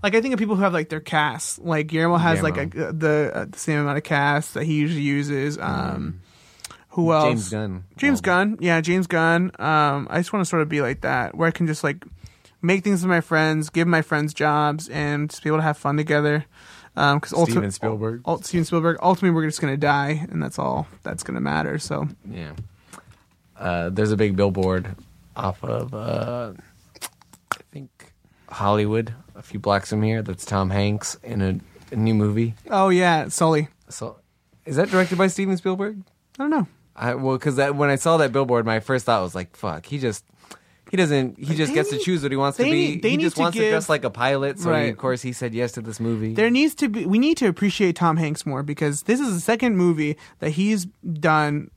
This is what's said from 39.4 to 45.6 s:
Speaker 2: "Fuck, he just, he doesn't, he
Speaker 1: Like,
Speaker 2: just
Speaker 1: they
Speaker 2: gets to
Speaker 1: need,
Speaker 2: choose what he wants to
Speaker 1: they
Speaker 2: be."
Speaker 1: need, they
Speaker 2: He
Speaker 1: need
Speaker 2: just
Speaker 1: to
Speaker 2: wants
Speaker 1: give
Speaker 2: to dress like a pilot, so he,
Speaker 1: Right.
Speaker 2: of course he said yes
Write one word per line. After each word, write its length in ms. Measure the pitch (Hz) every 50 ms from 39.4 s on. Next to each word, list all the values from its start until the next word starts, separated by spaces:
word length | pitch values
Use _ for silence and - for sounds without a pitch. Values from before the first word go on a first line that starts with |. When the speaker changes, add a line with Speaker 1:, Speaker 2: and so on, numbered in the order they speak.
| 90 - -
Speaker 2:
"Fuck, 300 | - - 98 80 78 -
he 120 | - 143 143
just, 260 | 131 117 104 - _ _ _ _ _ _ - - _ _ _ _ _ -
he 40 | -
doesn't, 400 | 185 180 151 147 139 131 123 101
he 100 | - -
Speaker 1:
Like, 100 | 139 160
Speaker 2:
just 140 | 151 156 -
Speaker 1:
they 20 | -
Speaker 2:
gets 140 | 156 147 135
to 60 | 143
Speaker 1:
need, 80 | - -
Speaker 2:
choose 180 | 175 185 165
what 80 | 139 143
he 60 | 135
wants 200 | 135 139 143 135 -
to 40 |
Speaker 1:
they 80 | 240 285
Speaker 2:
be." 60 | 320 - - 294
Speaker 1:
need, 120 | 151 -
they 80 | - 220
Speaker 2:
He 60 | 269
Speaker 1:
need 60 | 294 330
Speaker 2:
just 100 | 339 -
Speaker 1:
to 80 | -
Speaker 2:
wants 120 | - 170 170
Speaker 1:
give 80 | 226 220
Speaker 2:
to 60 | 214
dress 180 | 214 214 196 -
like 160 | 156 147 131
a 60 | 123
pilot, 500 | 98 113 120 131 139 135 135 139 139 202
so 80 | 170 170
he, 60 | 160
Speaker 1:
Right. 140 | 151 143 135
Speaker 2:
of 40 | 110
course 260 | - - 131 127 120
he 100 | - 127
said 200 | 120 - 131 120 110
yes 180 | 113